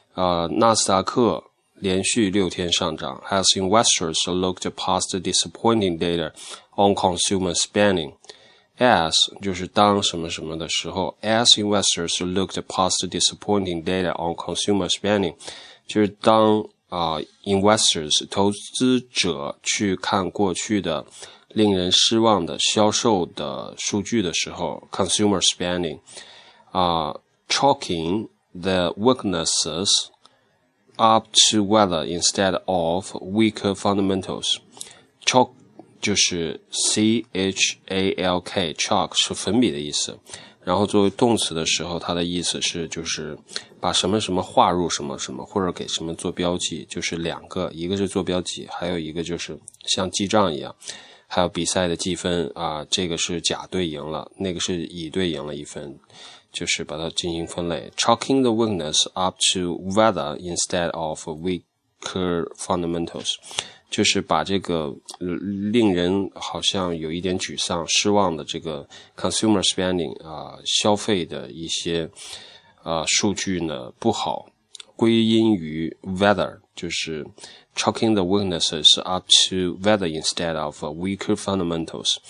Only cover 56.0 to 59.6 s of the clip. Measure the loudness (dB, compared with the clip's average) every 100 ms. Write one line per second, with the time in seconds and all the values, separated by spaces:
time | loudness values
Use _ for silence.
56 | _ -20 -20 -20 _ -8 -4 -4 -6 -6
57 | -6 -4 -4 -4 -6 -4 -4 -4 -6 -2
58 | 2 2 2 2 4 2 0 -2 -2 -2
59 | -2 -2 -2 0 0 0